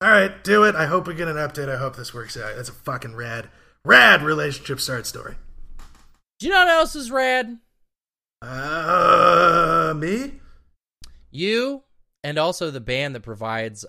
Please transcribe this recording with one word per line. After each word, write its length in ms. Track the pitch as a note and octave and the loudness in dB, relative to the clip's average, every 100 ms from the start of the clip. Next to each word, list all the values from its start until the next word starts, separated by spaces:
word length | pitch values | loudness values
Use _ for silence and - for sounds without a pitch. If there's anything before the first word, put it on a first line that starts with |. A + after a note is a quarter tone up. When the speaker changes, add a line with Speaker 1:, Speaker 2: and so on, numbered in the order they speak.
Speaker 1:
All 100 | G3+ | 4
right, 320 | G#3 F#3+ F#3+ | 4 4 -2
do 220 | F#3 G#3 | 2 4
it. 100 | G#3 | 6
I 120 | E3+ D3+ | 4 0
hope 200 | F3+ E3 | -2 -2
we 80 | |
get 140 | E3 E3+ | -6 -6
an 80 | D3+ | -4
update. 320 | D3 D3 C#3 | -6 -6 -6
I 80 | C3 | -6
hope 160 | C3 | -6
this 180 | B2+ A#2+ | -10 -14
works 240 | A#2+ A2 B2 | -14 -14 -12
out. 200 | G#2+ G#2+ | -10 -10
That's 120 | B2 | -12
a 40 | |
fucking 420 | - - B2 B2+ | -12 -10 -8 -10
rad, 340 | A2+ A#2+ A2+ - _ _ _ | -12 -10 -10 -12 _ _ _
rad 380 | D3 B3 A#3 F3+ | 4 6 6 4
relationship 560 | D3 D#3 D3+ C3 - C3 | 2 -2 -2 -6 -10 -8
start 260 | - B2 A2 | -6 -8 -10
story. 300 | A#2+ A#2 - - - - - - - - _ _ - | -12 -12 -14 -14 -16 -16 -14 -16 -20 -20 _ _ -10
Speaker 2:
Do 60 | C4 | 0
you 60 | |
know 60 | G4 | 4
what 100 | F4+ | 4
else 280 | E4 D#4+ D4+ | 4 2 -2
is 160 | B3 | -4
rad? 460 | C4 C4 B3+ A#3 A#3 _ _ _ _ _ _ _ _ | 0 0 0 -2 -10 _ _ _ _ _ _ _ _
Speaker 1:
Uh, 1500 | A#2+ C3 C#3 D#3+ D#3+ F3+ F3 F3 F3+ E3+ F3 E3+ E3 E3 D#3+ D#3 | -14 -10 -6 -4 0 4 6 6 6 6 6 4 4 2 0 -2
me? 360 | D#3 G#3+ C#4 - - - _ _ _ _ - - _ | -4 -4 -6 -12 -20 -20 _ _ _ _ -20 -20 _
Speaker 2:
You, 540 | B2+ F#3 A3+ B3+ C#4 _ _ _ _ | -6 -2 0 -2 -6 _ _ _ _
and 140 | C#3+ D3 | -6 -2
also 320 | D#3 C3+ E3 | 0 -2 -6
the 100 | C3+ | -6
band 340 | A#2 B2+ C#3+ | -4 -4 -4
that 80 | B2+ | -8
provides 640 | A2+ G#2 A2 A2+ A2+ G#2 | -12 -10 -6 -4 -6 -10